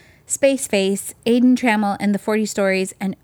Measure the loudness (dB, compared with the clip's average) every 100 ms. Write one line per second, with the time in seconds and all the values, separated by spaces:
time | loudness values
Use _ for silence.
0 | -20 _ -10 0 0 0 -2 0 0 -2
1 | -6 -6 0 4 4 4 2 0 0 -2
2 | -2 -2 -2 -2 -2 -2 0 0 -2 -6
3 | -8 -4